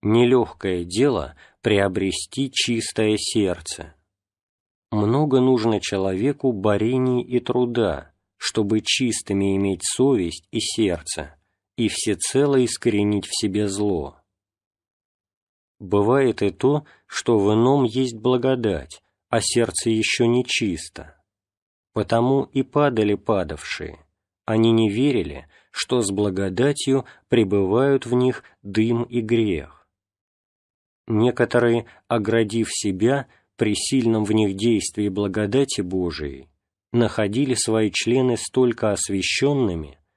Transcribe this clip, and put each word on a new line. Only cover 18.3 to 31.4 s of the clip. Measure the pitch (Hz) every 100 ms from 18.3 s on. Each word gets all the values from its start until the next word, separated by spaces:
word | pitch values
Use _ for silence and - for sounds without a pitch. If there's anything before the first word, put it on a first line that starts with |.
| 127 127 131 113 82 69 - _ _ _
а | 117
сердце | - 120 113 - 120
еще | 110 107 - 120
не | 120 123
чисто. | - 107 82 - - 73 _ _ _ _ _ _ _ _
Потому | - 101 117 123 135
и | 135 135
падали | 131 151 147 117 104 101
падавшие. | - 104 82 78 - - 76 - _ _ _ _ -
Они | 110 113
не | 113 110
верили, | 104 143 123 78 71 - _ _
что | - - 127
с | 104
благодатью | 98 104 92 98 92 135 143 - 135 123 - _
пребывают | 117 101 101 95 107 139 139 120
в |
них | 123 127 123 - _
дым | 101 98 113 117
и | 120 120
грех. | 110 117 107 82 71 - _ _ _ _ _ _ _ _ _ _ _ _ -
Некоторые, | 110 120 120